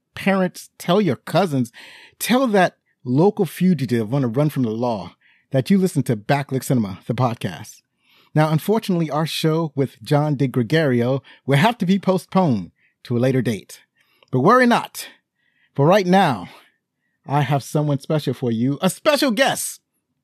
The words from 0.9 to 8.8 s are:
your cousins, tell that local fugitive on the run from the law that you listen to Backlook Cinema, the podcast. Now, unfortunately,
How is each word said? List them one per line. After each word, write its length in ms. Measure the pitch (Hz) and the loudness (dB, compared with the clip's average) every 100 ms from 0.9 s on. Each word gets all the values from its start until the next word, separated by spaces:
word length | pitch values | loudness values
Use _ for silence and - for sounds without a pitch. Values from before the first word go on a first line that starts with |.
| 190 | 0
your 160 | 180 110 | 2 -2
cousins, 560 | - 156 190 139 117 - - - - - | -2 -2 0 -2 -4 -8 -20 -20 -20 -8
tell 260 | - 254 262 | -2 0 2
that 300 | 202 175 - _ _ | 2 0 -2 _ _
local 420 | 127 131 196 202 | -4 2 2 2
fugitive 680 | 175 - 180 151 120 117 107 | -4 0 2 2 0 -2 0
on 80 | 139 | -2
the 60 | 123 | -2
run 220 | 110 151 | 0 0
from 120 | 143 | 0
the 80 | 117 | -2
law 460 | 110 123 107 87 - _ _ _ | -2 -4 -4 -8 -18 _ _ _
that 180 | 135 - | -2 2
you 100 | 196 | 2
listen 260 | 185 143 | 2 0
to 120 | - 110 | -2 -2
Backlook 460 | - 139 135 127 | -2 -4 -4 -6
Cinema, 380 | - 127 98 92 - | -2 -2 -2 -6 -6
the 60 | |
podcast. 680 | 113 127 113 98 78 110 - _ _ _ _ _ 151 | -2 -2 -2 -10 -10 -16 -20 _ _ _ _ _ 0
Now, 160 | 156 | 2
unfortunately, 580 | 156 - 220 | 0 0 -2